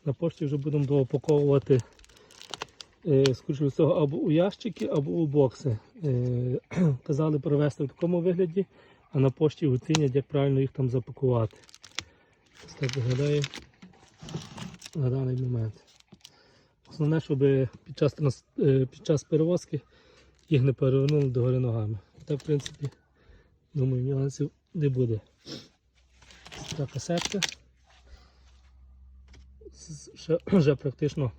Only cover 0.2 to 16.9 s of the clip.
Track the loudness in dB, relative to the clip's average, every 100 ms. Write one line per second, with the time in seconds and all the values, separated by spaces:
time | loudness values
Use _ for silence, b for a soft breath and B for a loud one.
0.2 | -6 -4 -4 -4 -2 -2 2 2 2 -2
1.2 | 2 2 4 2 4 2 2 B B B
2.2 | B B B B B B B _ 2 4
3.2 | 4 2 -4 -2 -2 2 2 4 0 0
4.2 | 0 2 2 -2 -10 -6 -2 -2 -2 -2
5.2 | 0 4 2 2 -4 -4 b -8 -2 -2
6.2 | -2 -2 -2 -4 _ 0 0 0 -2 -2
7.2 | 0 0 0 2 2 -2 -8 -4 -2 0
8.2 | 0 0 -2 -2 -6 b b b b 0
9.2 | 0 2 0 2 0 0 2 2 4 2
10.2 | 0 0 2 2 0 0 0 0 -4 -2
11.2 | 2 2 0 -4 -20 -20 -14 B B B
12.2 | B B B -20 -20 -6 -6 -4 -2 0
13.2 | 0 0 -2 -10 -20 _ -20 -20 -20 _
14.2 | -14 -14 -12 -16 -16 -16 -12 -4 -2 -2
15.2 | -2 -4 -4 -4 -4 -8 _ _ _ -20
16.2 | -20 b b b b b _